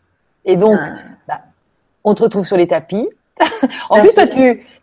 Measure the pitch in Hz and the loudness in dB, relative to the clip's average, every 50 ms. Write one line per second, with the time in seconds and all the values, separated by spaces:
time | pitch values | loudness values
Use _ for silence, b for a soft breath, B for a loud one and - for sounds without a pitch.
0 | _ _ _ _ _ _ _ _ - - 180 175 208 220 214 175 147 160 160 - | _ _ _ _ _ _ _ _ -2 -2 0 2 2 2 2 0 -2 -6 -12 -16
1 | - - - _ _ - 151 - _ _ _ _ _ _ _ _ _ _ _ _ | -20 -20 -20 _ _ -14 -14 -14 _ _ _ _ _ _ _ _ _ _ _ _
2 | - 208 202 - 226 220 - 202 180 - 202 180 175 175 180 156 151 - 185 208 | -4 -2 -2 0 0 -2 -2 -4 -6 -2 0 0 0 0 -2 -4 -6 -6 -8 -8
3 | 269 415 - _ _ _ _ - 339 - 453 440 - 247 - - - - 202 214 | -8 -8 -10 _ _ _ _ -4 -4 -4 -4 -4 -4 -4 -4 -6 -4 0 2 4
4 | 208 415 - 427 349 254 - 262 262 247 233 226 b b b b | 4 6 6 4 2 2 2 2 2 2 2 -2 b b b b